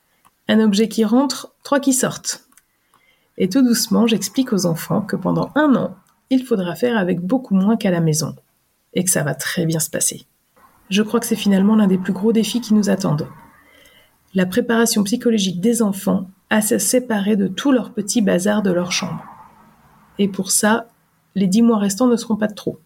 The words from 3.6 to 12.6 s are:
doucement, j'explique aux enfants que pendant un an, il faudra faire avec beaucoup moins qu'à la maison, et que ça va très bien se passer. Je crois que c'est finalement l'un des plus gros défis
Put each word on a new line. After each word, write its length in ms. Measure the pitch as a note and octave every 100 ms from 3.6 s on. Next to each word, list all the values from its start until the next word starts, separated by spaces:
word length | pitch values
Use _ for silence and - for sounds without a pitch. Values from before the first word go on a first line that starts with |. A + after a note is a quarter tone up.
doucement, 460 | B3+ A3+ - F#3+ A3+
j'explique 440 | A3 - - B3+
aux 140 | F#3+ E3+
enfants 360 | D#3+ - -
que 140 | - -
pendant 360 | F3+ E3 - -
un 200 | D4+ A#3+
an, 200 | - - _ _ -
il 140 | C4 B3+
faudra 300 | A3 F3 E3
faire 220 | B3 A3+
avec 240 | F3+ F3
beaucoup 340 | F3+ B3+ - F#3+
moins 200 | G3 A3+
qu'à 160 | G3+
la 100 | E3+
maison, 340 | D#3+ D3+ - - _ _ _ _ _
et 100 | -
que 60 | F3+
ça 140 | -
va 100 | D3
très 320 | D3 - - D#3+
bien 140 | D#3+
se 100 | -
passer. 360 | - - - - _ _ _ _ _ -
Je 120 | G3
crois 180 | G#3+ A#3+
que 60 | -
c'est 100 | A3+
finalement 400 | G3+ F#3+ G3+ A3
l'un 120 | G3
des 100 | F#3
plus 160 | -
gros 180 | F#3 G#3+
défis 300 | A3+ A3 A#3